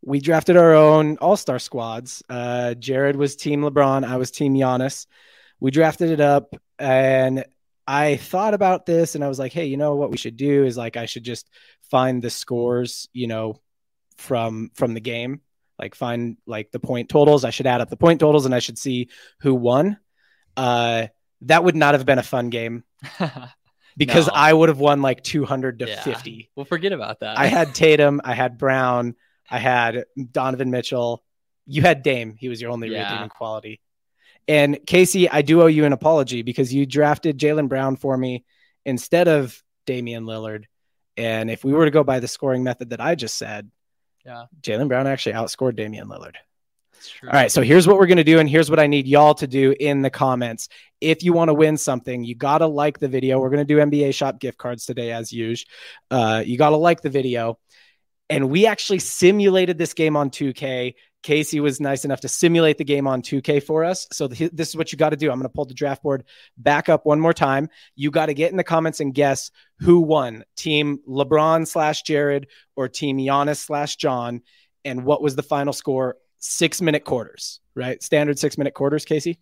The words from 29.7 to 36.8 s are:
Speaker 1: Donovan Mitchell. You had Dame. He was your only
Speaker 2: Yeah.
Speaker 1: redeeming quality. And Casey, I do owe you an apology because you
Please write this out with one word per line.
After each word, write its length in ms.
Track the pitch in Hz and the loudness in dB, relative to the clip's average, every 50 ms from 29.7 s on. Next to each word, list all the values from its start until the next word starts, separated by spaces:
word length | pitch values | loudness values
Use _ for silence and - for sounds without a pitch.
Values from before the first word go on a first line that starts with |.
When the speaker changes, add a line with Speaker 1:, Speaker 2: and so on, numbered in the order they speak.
| 127 123 120 117 113 120 123 _ _ - 135 120 _ | 2 2 0 0 -2 -6 -10 _ _ -14 -14 -6 _
Speaker 1:
Donovan 380 | 147 127 131 131 127 135 127 | -4 -4 -4 -4 -4 -4 -4
Mitchell. 520 | 123 123 117 - - 127 120 120 117 120 _ _ _ _ _ _ _ _ _ | -4 -4 -4 -4 -4 -4 -2 -4 -4 -8 _ _ _ _ _ _ _ _ _
You 160 | - 135 156 147 | -8 -2 2 4
had 200 | 175 160 139 131 | 4 4 2 0
Dame. 320 | 151 135 123 117 110 110 110 | -2 -2 -2 -4 -10 -12 -12
He 100 | 123 127 | -10 -10
was 140 | 120 113 117 | -10 -10 -10
your 80 | 117 | -8
only 180 | 120 117 117 110 | -8 -8 -8 -8
Speaker 2:
Yeah. 220 | 107 104 101 101 | -8 -6 -6 -6
Speaker 1:
redeeming 180 | 101 101 104 104 | -6 -8 -8 -12
quality. 540 | - _ 117 110 110 110 107 107 107 - _ _ _ _ _ _ _ _ _ _ _ _ _ - | -12 _ -10 -10 -10 -10 -12 -14 -20 -20 _ _ _ _ _ _ _ _ _ _ _ _ _ 0
And 300 | 151 151 143 143 143 - _ | 2 4 4 2 0 -4 _
Casey, 420 | - - 180 185 180 - 196 180 170 | 2 4 4 6 6 4 2 2 2
I 140 | - 147 147 | 2 0 2
do 180 | 135 156 170 | 4 6 6
owe 60 | 170 | 6
you 180 | 165 160 151 151 | 6 6 4 4
an 80 | 147 139 | 2 2
apology 480 | 123 - 156 165 156 135 120 127 120 | 2 2 2 2 2 2 -2 -4 -8
because 320 | 113 120 120 - 139 123 123 | -8 -8 -2 -2 -2 -2 0
you 140 | 139 | -2